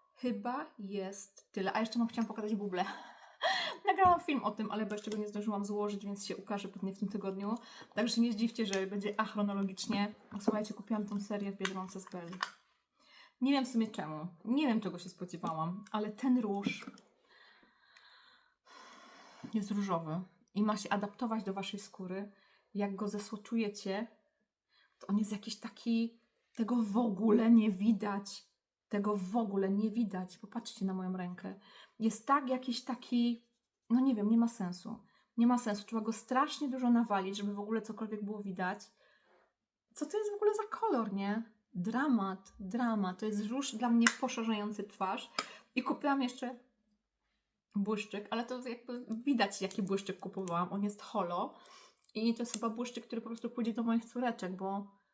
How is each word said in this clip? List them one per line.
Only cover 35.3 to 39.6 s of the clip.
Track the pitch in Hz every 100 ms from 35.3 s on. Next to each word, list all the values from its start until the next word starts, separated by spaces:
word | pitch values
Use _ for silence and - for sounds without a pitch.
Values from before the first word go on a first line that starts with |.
| -
Nie | 233
ma | 240
sensu. | 233 208 -
Trzeba | 226
go | 214
strasznie | 226 - 254 294 - 294
dużo | 262 247
nawalić, | 240 226 202 190 202
żeby | 202
w | 202
ogóle | 208 220
cokolwiek | 214 214 220 214
było | 202 208
widać. | 202 180 185 202 - _ _ _ _ _ _ _